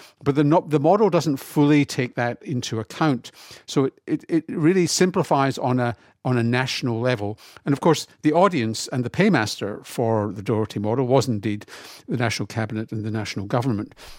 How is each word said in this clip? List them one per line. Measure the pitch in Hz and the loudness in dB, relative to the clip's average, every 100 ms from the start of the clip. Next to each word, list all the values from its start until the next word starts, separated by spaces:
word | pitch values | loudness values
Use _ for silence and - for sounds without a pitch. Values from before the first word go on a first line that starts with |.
| - _ | -20 _
But | - 139 | 0 2
the | 147 | 4
no-, | 175 165 | 4 2
the | 147 | 2
model | 151 202 214 | 4 4 4
doesn't | 170 160 135 | 2 0 -2
fully | - - 147 147 | -2 2 4 6
take | 139 - 123 - | 2 -2 -4 -2
that | 120 120 | -4 -4
into | - 123 - 110 | -6 -6 -4 -6
account. | 107 - 160 123 - - - - - | -8 0 0 0 -4 -20 -20 -20 -6
So | 147 135 | -2 -2
it, | - - | -4 -6
it, | 156 - | -6 -2
it | 165 - | -2 -2
really | - 156 190 170 | 0 2 4 2
simplifies | - 185 180 151 147 135 - | 2 2 2 0 2 2 0
on | 127 127 | -2 0
a, | 120 117 _ _ 131 | -2 -4 _ _ -2
on | 123 | 0
a | |
national | 117 123 131 - 135 113 | 2 0 0 -4 -4 -2
level. | 123 123 101 107 - - - | -2 -2 -4 -10 -16 -8 -4
And | |
of | 139 | 2
course, | 175 147 - _ | 4 2 0 _
the | 151 | 0
audience | 156 196 170 110 110 - | 4 4 2 -2 -4 -6
and | 131 117 | -4 -2
the | |
paymaster | - 208 151 104 - 101 - | 2 4 4 2 -4 -8 -8
for | - - 113 110 104 | -10 -4 0 0 -2
the | 104 | -4
Doherty | 101 110 107 107 | -2 -2 -2 -4
model | 104 120 123 | -2 -2 2
was | 135 120 | 2 2
indeed | 107 107 104 - - - - - | -2 -4 -6 -10 -20 -20 -20 -8
the | 143 | -2
National | 117 - 101 | -2 -2 -6
Cabinet | - 110 110 113 | -6 -6 -6 -8
and | 110 | -8
the | 107 | -6
national | 110 104 - 101 | -6 -6 -8 -4
government. | 127 127 104 - - - | -2 0 -2 -4 -12 -20